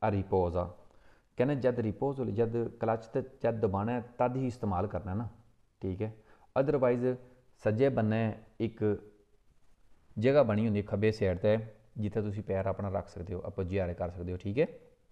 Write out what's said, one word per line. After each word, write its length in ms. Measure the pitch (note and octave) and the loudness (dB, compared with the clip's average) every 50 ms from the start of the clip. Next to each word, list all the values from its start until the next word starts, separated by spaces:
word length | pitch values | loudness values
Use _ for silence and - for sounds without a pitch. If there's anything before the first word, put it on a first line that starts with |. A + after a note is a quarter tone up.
| - A2 | 0 2
a 60 | G2+ | 2
riposo। 520 | G2 F#2+ G2 G2+ F#2+ F2+ F2 E2+ F2+ F2+ F2 - - - - - - - - - _ _ _ _ | 2 0 2 2 2 2 2 2 0 -2 -2 -6 -16 -20 -20 -20 -20 -20 -20 -20 _ _ _ _
ਕਹਿੰਦੇ 180 | - A#2+ C#3+ D3 | 0 2 2 2
ਜਦ 260 | C3+ A2+ B2+ A#2+ A#2+ | 2 2 0 2 2
ਰਿਪੋਜ਼ 400 | A2 G#2+ G2 - C3 C#3 C3+ C3+ | 0 -2 0 0 -2 -2 -2 -2
ਹੋ, 40 | B2 | -4
ਜਦ 440 | A2 G2+ A2 A#2 A2 A2+ A#2 A#2 G2+ | -2 2 2 2 2 2 -2 -2 -2
ਕਲੱਚ 380 | - - A2+ A2 A2 A2+ - | -4 -4 -2 0 0 -2 -2
ਤੇ 160 | - - C3+ B2 | -4 -4 -4 -4
ਜਦ 380 | - - - - A#2 A#2 A2 | -4 -8 -2 0 0 0 2
ਦਬਾਉਣਾ 320 | A2+ G2+ F#2 G2 G2+ A2+ B2 | 0 2 2 2 0 0 -2
ਹੈ, 80 | B2 | -2
ਤਦ 360 | A2+ - - - B2 B2 B2+ | -4 -6 -2 0 0 0 2
ਹੀ 100 | C3 C3 | 0 -2
ਇਸਤੇਮਾਲ 400 | B2 A2+ - - G#2 F#2+ F2+ G2 | -2 -4 -2 -2 -2 0 0 0
ਕਰਨਾ 280 | G2+ - F2 - F#2 F#2 | -2 -4 -6 -6 -4 -4
ਨਾ, 140 | A2 A#2+ A2 - - - _ _ _ _ _ _ - | -4 -4 -6 -10 -14 -20 _ _ _ _ _ _ -8
ਠੀਕ 220 | - G2 F#2 G2 G#2+ | -6 -6 -4 -4 -4
ਹੈ। 120 | A2 A2 - - - - _ - _ - - C#3 | -6 -6 -12 -20 -20 -20 _ -16 _ -2 0 0
Otherwise 540 | C3+ A#2 A#2 B2+ B2 B2 B2 B2 B2+ B2+ B2+ - - - _ _ _ _ _ - | 2 2 2 4 2 2 2 2 0 -2 -2 -8 -20 -20 _ _ _ _ _ -2
ਸੱਜੇ 240 | A2 G#2+ A2 C3+ C#3 | 0 2 4 4 2
ਬੰਨੇ 480 | C3 - A2 G#2+ G#2+ A2+ A2+ A2 G2+ - - - _ - | 4 2 2 2 2 2 0 0 -2 -4 -12 -16 _ -4
ਇੱਕ 420 | A2+ A2+ - - G#2+ G#2+ G2+ - - - - _ _ _ _ _ _ _ _ _ _ - - _ _ - - _ _ _ - G#2+ | -4 -4 -2 0 0 0 0 0 -4 -16 -20 _ _ _ _ _ _ _ _ _ _ -20 -20 _ _ -20 -20 _ _ _ -6 0
ਜਗ੍ਹਾ 240 | G#2+ B2+ C#3 D3 C3+ | 2 4 6 6 6
ਬਣੀ 240 | A2 G#2 G#2 A2+ | 4 4 2 2
ਹੁੰਦੀ 140 | A2+ G#2 G#2 | 2 0 0
ਹੈ 60 | G2+ | -2
ਖੱਬੇ 260 | - G#2+ G2 G#2+ A2 G#2+ | -2 -2 0 2 2 2
ਸਾਈਡ 260 | - G2+ F#2+ F2+ F2+ | 2 2 0 0 2
'ਤੇ, 200 | - G#2+ G#2+ A2+ A2+ A2+ - - _ - - - | 2 2 2 2 0 -6 -14 -20 _ -16 -8 -6
ਜਿੱਥੇ 240 | G#2 G#2 - A#2 G#2 | -6 -4 -2 -2 -4
ਤੁਸੀਂ 200 | G#2+ G2+ G#2 F#2 | -4 -4 -6 -6
ਪੈਰ 240 | - F#2+ F#2+ F#2+ | -4 -4 -2 -2
ਆਪਣਾ 220 | - G2 - G2+ G2+ | -2 -4 -4 -4 -4
ਰੱਖ 200 | F#2+ F#2+ - - | -4 -4 -6 -6
ਸਕਦੇ 260 | - - F2 F2+ F#2 | -12 -12 -10 -8 -8
ਹੋ, 60 | F2+ | -8
appoggiare 540 | - E2+ - - F#2+ F2 F#2+ G2 F#2 F2 F2 | -8 -8 -6 -4 -4 -2 0 0 0 -2 -2
ਕਰ 160 | - F2+ F2 | -4 -6 -6
ਸਕਦੇ 220 | F2 F#2 F2 F2+ F2+ | -6 -8 -6 -6 -6
ਹੋ, 40 | |
ਠੀਕ 220 | F2+ - G2+ G2+ B2+ | -6 -6 -4 0 0
ਹੈ। 80 | E3 - - - - - _ _ _ _ | 0 0 -2 -14 -20 -20 _ _ _ _